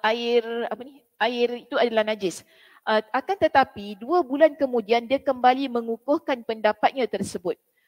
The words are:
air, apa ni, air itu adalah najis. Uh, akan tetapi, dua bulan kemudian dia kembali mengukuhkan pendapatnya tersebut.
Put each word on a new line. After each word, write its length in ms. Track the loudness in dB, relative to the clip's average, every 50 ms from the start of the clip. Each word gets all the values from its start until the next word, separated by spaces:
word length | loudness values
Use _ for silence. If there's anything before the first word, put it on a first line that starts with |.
air, 400 | 0 -2 0 0 0 2 2 2 0 0 -6 -6 -6
apa 160 | -6 -6 -8
ni, 240 | -12 -18 -20 -20 _ _ _ -4
air 400 | -2 -2 0 0 0 0 -2 -4
itu 160 | -8 -4 -2
adalah 240 | 0 0 2 2 0
najis. 400 | 0 0 -2 -4 -4 -6 -6 -6 -14 _ _ _ _ _ _ _ -4 0
Uh, 160 | 0 0 0 -2 -4
akan 240 | -4 -4 -4 -2
tetapi, 640 | 0 0 2 4 4 2 2 -2 -12 -12 -12 -12 -10
dua 240 | -4 0 0 0 2
bulan 320 | 2 2 4 4 4 4
kemudian 480 | 2 -2 -2 -2 -2 0 0 0 0 0
dia 160 | 0 -2 -2
kembali 480 | 0 -2 -2 2 4 4 4 4 0 -4
mengukuhkan 720 | -4 -4 -4 -4 -6 -6 -2 -2 -2 -2 0 -4 -4 -4
pendapatnya 640 | -4 -8 -6 0 0 0 0 2 0 0 0 0 -4
tersebut. 480 | -4 -4 -6 -6 -6 -8 -8 -6 -6 -6 _ _ _ _ _ _